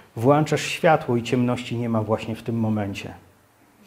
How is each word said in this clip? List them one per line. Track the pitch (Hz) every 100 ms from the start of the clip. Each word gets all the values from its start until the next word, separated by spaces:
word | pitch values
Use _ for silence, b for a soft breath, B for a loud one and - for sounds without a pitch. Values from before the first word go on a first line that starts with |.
| B -
Włączasz | 120 147 151 143
światło | - - 170 151 143 120
i |
ciemności | 117 127 123 123 - 117
nie | 117
ma | 113
właśnie | 107 110 113 113
w |
tym | - 117
momencie. | 113 107 101 98 - - - _ _ _ _ _